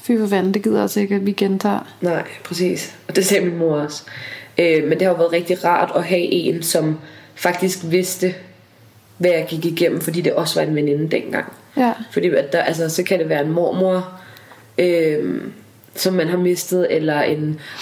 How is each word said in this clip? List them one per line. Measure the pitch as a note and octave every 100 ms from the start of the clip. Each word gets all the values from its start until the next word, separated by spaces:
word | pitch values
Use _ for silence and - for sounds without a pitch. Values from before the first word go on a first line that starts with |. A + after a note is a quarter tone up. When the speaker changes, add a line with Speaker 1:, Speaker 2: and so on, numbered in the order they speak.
Speaker 1:
fy | - A#3
for | G#3
fanden, | G3 F#3
det | G3+
gider | A3 G#3+
jeg |
altså | G3+ G#3
ikke, | G3+ G3+
at | G3
vi |
gentager. | G3 G3 F#3+ G#3 G3+ - -
Speaker 2:
Nej, | F3 E3 - -
præcis. | - E3+ F3+ D#3+ - - -
Og | E3
det | F#3
sagde | G3 F3+
min | E3+
mor | E3 D3
også. | D3+ - - - - - - -
Øh, | E3+ D#3+
men | D3+
det | D#3+
har | F#3
jo | E3
været | E3+
rigtig | E3+ F3 F3+ F3
rart | F3 F3+ -
at |
have | E3 F3
en, | - F3 D#3+ E3
som | D#3+ E3 D#3 D#3 - - - -
faktisk | F3 F3+ F#3 F#3
vidste, | E3 F3 F3+ - F3+ - - - _ _ - - _ -
hvad | F3+
jeg | E3 E3
gik | D#3+ E3+
igennem, | D#3+ E3+ -
fordi | E3 E3
det | D#3
også | - D#3+ E3
var | D3+
en | D3+
veninde | D3 D3 D#3+
dengang. | - - - - - - -
Speaker 1:
Ja. | B3 A3+ A3+
Speaker 2:
Fordi | - F3
at | D3 -
der, | E3+
altså, | - D#3+ E3
så | D#3+
kan | F3+ F#3
det | D#3+
være | D3+ D3+
en |
mormor, | E3+ E3+ F3+ F#3 F#3 F3+ - - - - - - -
øhm, | F3 E3+ D#3+ D3+ - C2 - - - - - -
som | F#3
man | F#3 D#3+
har | F3+
mistet, | F3+ F3 - F#3 F3 D#3+
eller | D#3 D3
en | - D3+ D3+ D#3 - -